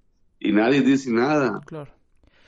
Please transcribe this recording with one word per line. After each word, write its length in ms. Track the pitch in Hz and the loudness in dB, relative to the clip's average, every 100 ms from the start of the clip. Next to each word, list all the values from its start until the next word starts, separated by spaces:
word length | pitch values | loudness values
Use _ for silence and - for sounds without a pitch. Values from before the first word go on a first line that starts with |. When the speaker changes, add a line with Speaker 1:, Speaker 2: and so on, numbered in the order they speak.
| _ _ _ _ | _ _ _ _
Speaker 1:
y 100 | 143 | -2
nadie 300 | 190 117 143 | 0 2 2
dice 320 | 123 135 131 | 2 2 0
nada. 480 | 113 131 151 127 101 | -2 0 0 -2 -4
Speaker 2:
Claro. 280 | - 160 143 - _ _ _ _ | -12 -16 -16 -20 _ _ _ _